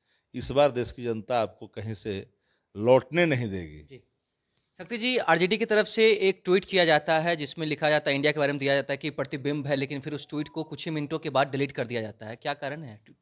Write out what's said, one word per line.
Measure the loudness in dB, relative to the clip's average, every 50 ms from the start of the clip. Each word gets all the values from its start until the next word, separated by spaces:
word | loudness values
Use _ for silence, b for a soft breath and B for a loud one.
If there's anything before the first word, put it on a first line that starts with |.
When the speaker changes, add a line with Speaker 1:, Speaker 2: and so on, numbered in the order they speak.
| _ _ _ _ _ _ -12
Speaker 1:
इस | -10 -8 -2
बार | 2 4 4 4
देश | 2 0 -4 -6 -6
की | -8 -6
जनता | -6 -6 -6 -4 -4 -2 -2
आपको | -2 -2 -6 -12 -20
कहीं | -18 -14 -12 -10 -10 -10
से | -8 -8 -8 -6 -8 -8 -12 _ _ _ _ _ _ _ _ -8
लौटने | -2 4 6 6 6 4 2 0 0 2
नहीं | 2 2 0 -2 -4
देगी। | -6 -8 -8 -10 -14 -18 -20
Speaker 2:
जी। | -20 -20 -20 _ _ _ _ _ _ _ _ _ _ _ _ _ _ _ -18
शक्ति | -12 -10 -6 -2
जी, | 0 2 2
आरजेडी | 2 4 4 4 4 4 4 2 2
की | 2
तरफ | 2 4 2 2
से | 2 2 4 4 4 4
एक | 4 2 2 0 0 0
ट्वीट | 2 2 2 2
किया | 2 2 4 6
जाता | 6 6 4 4 2 0 2
है | 2 0 0
जिसमें | 0 -2 -6 -6 -4 -4
लिखा | -4 -2 0 2 2
जाता | 2 2 2 0
है, | 0
इंडिया | 2 2 2 2
के | 2
बारे | 2 0 0
में | 0
दिया | 0 2 2
जाता | 2 0 -2 -4
है |
कि | -6 -6 -6
प्रतिबिंब | -6 -6 -8 -6 -6 -6 -4 -4 -4 -4 -4
है, | -2 -2
लेकिन | -2 -2 -4 -6 -8
फिर | -10 -8 -10
उस | -10 -10 -8
ट्वीट | -8 -8 -8 -8
को | -8 -10 -8
कुछ | -8 -8 -10 -8
ही | -6
मिनटों | -6 -6 -4 -4 -6 -6
के | -4 0
बाद | 2 2 2 2
डिलीट | 0 -2 -4 -4 -4
कर | -6 -6
दिया | -4 -4 -6 -6
जाता | -6 -10 -12 -14
है। | -14 -12
क्या | -8 -6 -6 -6
कारण | -6 -6 -8 -8 -10 -12
है | -14 -16 -18 _ _ -20 _